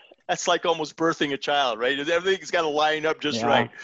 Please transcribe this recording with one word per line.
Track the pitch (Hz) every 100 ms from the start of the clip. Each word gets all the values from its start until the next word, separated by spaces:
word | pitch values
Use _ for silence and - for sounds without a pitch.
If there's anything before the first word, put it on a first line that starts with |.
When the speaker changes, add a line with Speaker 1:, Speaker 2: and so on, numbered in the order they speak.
| - - -
Speaker 1:
That's | 170 -
like | 170
almost | 180 165 151 -
birthing | 165 160 151
a | 139
child, | - 143 135 110
right? | 123 139
Everything's | 143 170 180 190 147
gotta | 175 160
line | 147 156 156
up | 156 156
just | 147 120
Speaker 2:
Yeah. | 117
Speaker 1:
right. | 131 117 -